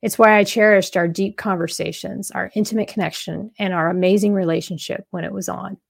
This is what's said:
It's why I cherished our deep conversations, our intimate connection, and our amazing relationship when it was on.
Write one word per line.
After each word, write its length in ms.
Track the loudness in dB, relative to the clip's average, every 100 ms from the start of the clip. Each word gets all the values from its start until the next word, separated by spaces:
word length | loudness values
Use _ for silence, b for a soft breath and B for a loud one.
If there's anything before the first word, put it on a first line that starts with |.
It's 160 | -4 6
why 180 | 8 8
I 60 |
cherished 520 | 4 4 6 6 4 0
our 120 | -2
deep 300 | 0 -4 -4
conversations, 920 | -4 -2 -4 -4 -6 -6 -10 -10 -8
our 220 | -8 -6
intimate 360 | -2 -2 -2 -4
connection, 600 | -4 -4 -4 -8 -8 -10 _
and 160 | -4
our 160 | 0 0
amazing 440 | 2 4 4 2
relationship 720 | 2 0 -2 -4 -10 -8 -10 -8
when 140 | -10
it 80 | -8
was 180 | -8 -8
on. 280 | -8 -10 -14 _